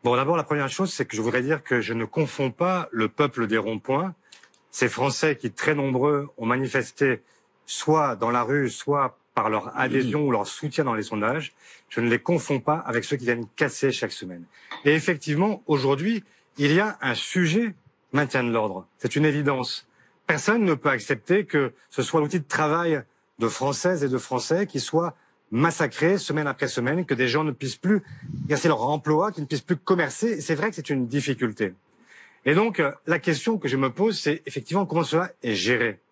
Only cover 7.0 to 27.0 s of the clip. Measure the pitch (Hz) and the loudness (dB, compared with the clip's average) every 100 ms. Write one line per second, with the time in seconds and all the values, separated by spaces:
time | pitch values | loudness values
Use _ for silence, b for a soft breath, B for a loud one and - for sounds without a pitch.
7 | 139 120 b b b _ - - - 156 | 2 2 b b b _ -8 -6 2 2
8 | 143 110 117 120 117 143 131 - - 143 | 2 0 0 0 2 0 0 -4 -2 0
9 | 131 - _ - 107 110 - - 131 131 | 0 -4 _ -2 0 0 -4 -4 0 2
10 | 131 147 147 113 98 - 147 131 139 113 | 0 0 2 0 -2 -6 -6 -2 0 0
11 | 104 107 107 143 151 B B B B - | -2 -2 -2 -2 -6 B B B B -2
12 | 117 117 - 170 - 139 131 151 - 117 | 2 2 2 0 0 -2 0 -2 -2 -4
13 | - 143 123 120 110 - 147 - 135 120 | -2 -4 0 -2 -2 -2 -2 0 -2 0
14 | 110 - 92 90 85 B B B 143 156 | -4 -6 -12 -12 -16 B B B 2 4
15 | 156 165 - 147 196 208 - 147 131 139 | 2 -2 -2 0 0 0 0 0 2 0
16 | 180 226 - b b - 143 160 208 - | 0 -4 -6 b b -2 2 4 2 -2
17 | 131 113 - 180 170 180 233 180 _ _ | -4 -4 -2 0 2 2 0 -4 _ _
18 | _ 135 143 135 120 113 107 92 92 _ | _ -2 0 0 2 0 0 -4 -14 _
19 | 120 147 156 147 147 135 123 - - b | -4 2 2 2 0 0 -2 -8 -12 b
20 | b b - 156 165 226 202 151 147 131 | b b -2 0 2 4 4 2 2 0
21 | - 127 - 185 202 151 131 b b - | 0 -4 2 0 2 0 0 b b -4
22 | 123 160 147 180 147 - 151 160 170 151 | 0 2 2 -2 -2 0 0 2 0 -2
23 | 113 _ _ _ 113 - 139 135 175 180 | -4 _ _ _ -4 0 -2 0 0 0
24 | 139 127 - 127 - 165 196 139 - 160 | 0 -2 -2 -4 0 0 0 -4 -2 0
25 | 170 b b b _ 113 160 - 151 - | -2 b b b _ 2 2 2 -2 2
26 | 160 196 - 156 147 131 135 - 123 160 | 2 2 0 -2 -2 -2 -4 -2 0 0